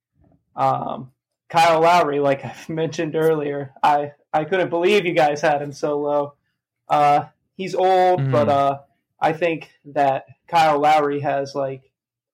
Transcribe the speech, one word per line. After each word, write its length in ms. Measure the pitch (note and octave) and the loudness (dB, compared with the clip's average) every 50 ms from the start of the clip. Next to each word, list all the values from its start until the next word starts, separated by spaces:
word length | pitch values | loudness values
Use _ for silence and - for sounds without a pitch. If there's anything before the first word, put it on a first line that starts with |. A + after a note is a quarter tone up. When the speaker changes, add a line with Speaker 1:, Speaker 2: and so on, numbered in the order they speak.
| _ _ _ _ _ _ _ _ _ _ - | _ _ _ _ _ _ _ _ _ _ -6
Speaker 1:
Um, 560 | C3+ C3+ C3+ C3 - - - - - C#3 C3 _ _ _ _ _ _ _ - | -2 -2 -2 -2 -2 -4 -8 -10 -12 -14 -18 _ _ _ _ _ _ _ -4
Kyle 320 | - E3+ E3+ E3+ E3 D#3+ | 0 2 2 4 4 4
Lowry, 400 | D#3+ E3 F3 F3+ E3 D3 C#3+ C#3+ | 4 4 4 4 2 0 0 0
like 240 | C#3+ C#3 C#3 C#3 - | 0 0 0 -2 -6
<laughs> 0 | |
I've 240 | A2+ - - - - | -12 -16 -16 -14 -10
mentioned 460 | E3 D#3+ D#3+ D#3 D#3 - E3+ D#3 C#3+ | -6 -6 -6 -4 -4 -6 -6 -4 -2
earlier, 560 | D#3+ D#3 D#3+ D#3+ D3+ C#3+ D3 C#3+ C#3+ C#3+ C3+ - - | 0 0 0 0 0 -2 -6 -6 -8 -10 -12 -8 -2
I, 300 | - D3+ D3 D3 D3 D3 - _ _ _ | 0 0 0 0 -2 -4 -10 _ _ _
I 120 | - D#3 D#3 | -4 -4 -4
couldn't 260 | D#3 G3 F#3 F3 D3 | -2 -2 -2 -2 -2
believe 360 | E3 E3+ F3 F#3 G#3 G#3 E3 | -2 0 0 2 2 2 0
you 60 | F3+ E3 | 0 0
guys 260 | E3 D#3 D3 D3+ D3 | 2 2 2 0 0
had 200 | D#3+ E3 D3 C#3+ | 0 0 0 -2
him 100 | D3 C#3+ | -4 -8
so 260 | C3+ - - D3+ D3 D3 | -10 -6 -4 -4 -4 -2
low. 340 | D3 C#3+ D3 D3 C#3+ C#3+ - _ _ _ _ _ _ _ _ _ _ - | -2 -2 -2 -2 -2 -4 -8 _ _ _ _ _ _ _ _ _ _ -2
Uh, 360 | D3 D3+ D3 D3 C#3+ D3 D3+ - _ _ _ _ _ | 0 2 4 4 2 2 0 -4 _ _ _ _ _
he's 200 | - F#3+ F3 D#3 | -12 -10 -6 -2
old, 460 | - F#3 F#3 F#3+ F#3 F#3 F#3 F3+ E3+ | 0 2 2 4 4 4 4 2 2
Speaker 2:
Mm-hmm. 120 | C3+ C3+ | 0 0
Speaker 1:
but, 160 | C3+ D3 D3 D3 | 0 0 2 2
uh, 300 | C#3+ C#3 C#3 C#3 C#3 C#3 - _ _ _ _ _ _ - | 2 2 2 0 -2 -4 -8 _ _ _ _ _ _ -4
I 120 | C#3 D3+ D#3+ | -2 -2 -2
think 360 | D#3+ F3 E3+ D#3+ C#3+ - - _ _ - | -2 -2 -2 -4 -4 -10 -16 _ _ -18
that 380 | D3 C#3 D3 C#3+ C3+ C3+ C3 - - - _ _ - | -8 -2 0 0 0 0 -2 -4 -12 -20 _ _ -2
Kyle 300 | E3+ E3+ D#3+ D#3+ D3+ C#3+ | 2 2 4 4 4 2
Lowry 400 | D3 D3+ D#3 D#3 D3 C#3+ C#3+ C#3+ | 4 4 4 4 2 0 -2 -2
has, 340 | C#3 D3+ C#3 C#3 C#3 C3 - | -4 -2 -2 -2 -4 -6 -6
like, 380 | C#3+ C#3 C3+ C3+ C3 _ _ _ _ _ _ _ _ _ _ | -6 -6 -6 -6 -10 _ _ _ _ _ _ _ _ _ _